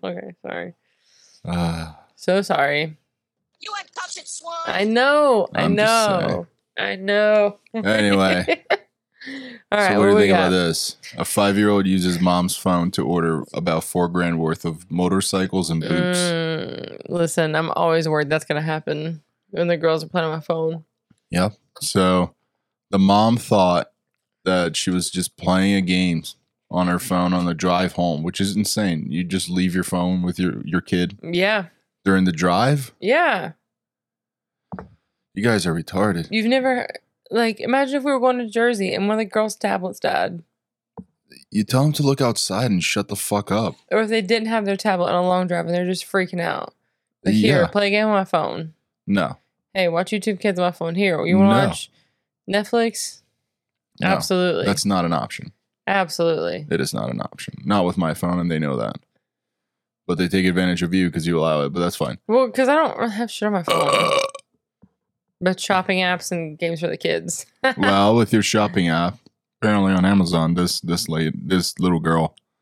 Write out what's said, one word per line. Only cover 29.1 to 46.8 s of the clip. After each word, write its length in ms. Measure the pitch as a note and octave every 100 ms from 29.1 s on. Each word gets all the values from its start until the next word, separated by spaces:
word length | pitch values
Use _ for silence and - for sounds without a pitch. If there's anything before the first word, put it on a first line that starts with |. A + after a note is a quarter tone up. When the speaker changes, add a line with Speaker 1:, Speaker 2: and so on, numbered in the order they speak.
Speaker 2:
You 120 | D#2
just 260 | F2 F#2 F2
leave 260 | F2+ F#2 F2+
your 80 |
phone 400 | F2 F2+ F2+ F#2
with 160 | F2 F2
your, 220 | F2+ A1 -
your 160 | F2
kid 380 | - F2+ F2+ G2+
Speaker 1:
Yeah. 440 | E3 F3 G3 G#3+ E3+ _ _ _
Speaker 2:
during 200 | - -
the 80 | F2+
drive? 600 | D#2+ F2 F2+ B2 D3 B2+ -
Speaker 1:
Yeah. 520 | G3 D4 E4 G3+ D#3+ - _ _ _ _ _ _ _ _ _ _ _ - - _ _ _ _
Speaker 2:
You 100 | -
guys 220 | A#2 G#2+ E2+
are 80 |
retarded. 540 | E2 - F2+ G#2+ E2+ D#2+
Speaker 1:
You've 140 | A3 A3+
never, 400 | C4 C4 B3 - - _ _ -
like, 300 | A3+ A3+ G#3+
imagine 360 | - C4 C4+ C#4+
if 60 |
we 80 | C#4
were 80 | C4
going 180 | B3+ B3
to 80 | A3+
Jersey 440 | A#3 A#3+ A3 F#3
and 140 | - G3+
one 80 | A3
of 20 |
the 60 | G#3+
girls' 240 | G#3+ G#3+ -
tablets 440 | G3+ G3 F3+ -
died. 440 | - - F2+ E3+ - _ _ _ _ - - _ _ C2+ _
Speaker 2:
You 140 | G#2
tell 200 | G#2 B2+
them 100 | D3
to 100 | D3
look 160 | C#3+ C#3
outside 480 | B2+ - - G2 B2
and 120 | F#2
shut 240 | E2 G#2+ F#2+
the 80 | G2+
fuck 360 | - G#2 -
up. 240 | G2+ G#2+ - -
Speaker 1:
Or 100 | G3
if 80 | G#3+
they 120 | A3+
didn't 280 | F#3 A#3 A3
have 160 | A3+ G3+
their 100 | G3
tablet 320 | G#3+ F#3 F3
on 120 | F3+
a 40 | F3+
long 200 | F#3 F3+
drive 180 | F3 E3+
and 100 | F3
they're 100 | F3+
just 200 | F3+ -
freaking 320 | G3 F#3 F3+
out. 320 | E3+ - - -